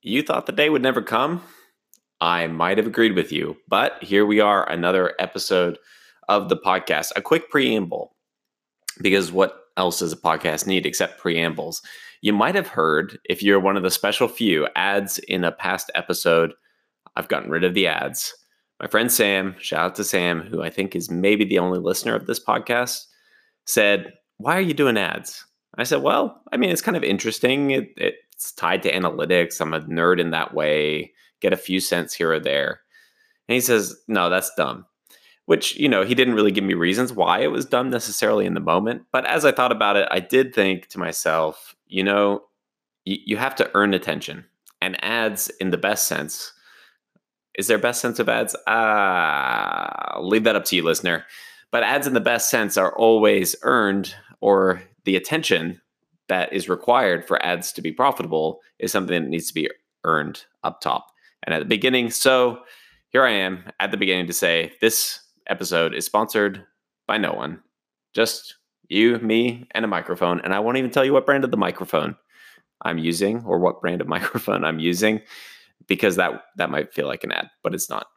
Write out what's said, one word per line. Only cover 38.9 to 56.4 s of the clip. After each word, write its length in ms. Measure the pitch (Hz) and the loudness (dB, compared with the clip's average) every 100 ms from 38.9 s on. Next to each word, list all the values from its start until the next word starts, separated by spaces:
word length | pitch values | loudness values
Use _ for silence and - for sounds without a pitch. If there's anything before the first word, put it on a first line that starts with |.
| 123 - | -6 -4
But 140 | 131 - | -4 0
as 180 | 156 | 2
I 80 | 147 | 2
thought 220 | 131 123 | 4 0
about 240 | 113 107 101 | 2 2 2
it, 100 | - | 2
I 120 | 92 | 0
did 340 | 90 127 131 117 | 2 2 2 2
think 320 | 98 92 - | 0 0 -6
to 100 | - | -8
myself, 760 | 85 82 85 80 80 80 - _ _ | -6 -4 0 0 0 -4 -20 _ _
you 160 | 95 | -2
know, 420 | 98 101 101 101 _ _ _ _ _ _ - | 2 2 2 0 _ _ _ _ _ _ -8
y-, 120 | 98 - | -8 -6
you 100 | 107 | -4
have 200 | 131 - | -4 -2
to 120 | - | 0
earn 200 | 101 101 | 2 4
attention. 520 | 95 - 80 - 78 - _ _ _ | 2 -2 -6 -8 -14 -18 _ _ _
And 240 | 92 92 | -8 -6
ads 460 | - 117 110 101 - - | -4 -2 -2 -2 -8 -4
in 120 | 95 | -2
the 60 | 87 | 0
best 300 | 95 107 - | 0 0 -2
sense, 460 | 78 76 - - _ _ - - _ _ _ _ _ _ - | -4 -6 -10 -14 _ _ -20 -20 _ _ _ _ _ _ -8
is 120 | 101 | 0
there 100 | 107 | 2
a 40 | |
best 180 | 120 120 | 2 -2
sense 200 | 123 113 | -4 -2
of 100 | 113 | 0
ads? 260 | 117 113 - | 0 -2 -4
Uh, 140 | - | -2
I'll 1600 | 110 110 104 98 90 80 73 65 57 50 50 50 50 50 50 90 | 0 2 2 2 2 0 0 -2 -2 -4 -6 -6 -8 -8 -6 0
leave 180 | 110 110 | 2 4
that 100 | 107 | 0
up 80 | - | 0
to 120 | 90 | 0
you, 60 | |
listener. 420 | 80 80 90 82 - - - - _ | 2 0 0 -2 -6 -20 -20 -20 _
But 120 | 117 | -2
ads 240 | 107 139 143 | 0 0 0
in 60 | |
the 80 | 127 | 0
best 280 | 104 120 - | 2 0 0
sense 280 | 123 104 101 | 0 0 2
are 180 | 95 - | 0 4
always 600 | 113 113 104 101 92 - | 4 6 6 4 0 -2
earned, 520 | 120 131 104 98 95 - - - | 0 2 2 0 -4 -12 -20 -2
or 420 | 107 98 92 90 - _ - | 2 4 4 0 -6 _ 0
the 100 | 92 | 0
attention 640 | - 160 160 85 82 90 _ _ _ _ _ | 0 -4 2 0 0 -8 _ _ _ _ _
that 260 | 92 | -2